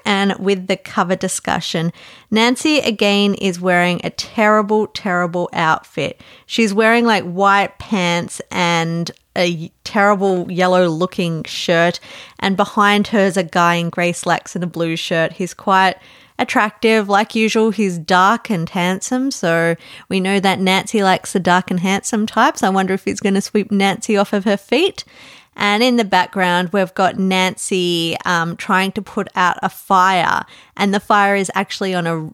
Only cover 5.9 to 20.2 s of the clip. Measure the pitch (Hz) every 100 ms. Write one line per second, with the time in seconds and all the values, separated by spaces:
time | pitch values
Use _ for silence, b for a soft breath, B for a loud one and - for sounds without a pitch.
5.9 | - 139 - B B - - 220 196 220
6.9 | 233 233 202 175 175 196 196 196 - -
7.9 | 208 175 175 - - - - 175 170 165
8.9 | 165 170 - _ - 180 170 165 _ -
9.9 | 220 202 202 196 185 175 175 185 180 175
10.9 | 160 180 - 175 160 - - - 165 170
11.9 | - B B B - 196 190 202 - 202
12.9 | 208 208 226 196 185 165 180 170 170 170
13.9 | - 175 165 - 165 - 180 175 165 165
14.9 | 160 - 170 160 156 180 - - 190 190
15.9 | - B B B - 240 254 214 - 226
16.9 | 220 202 202 220 226 220 220 220 208 202
17.9 | 170 156 180 190 233 - 190 165 190 175
18.9 | 190 - 254 269 - 175 165 165 165 B
19.9 | B - 190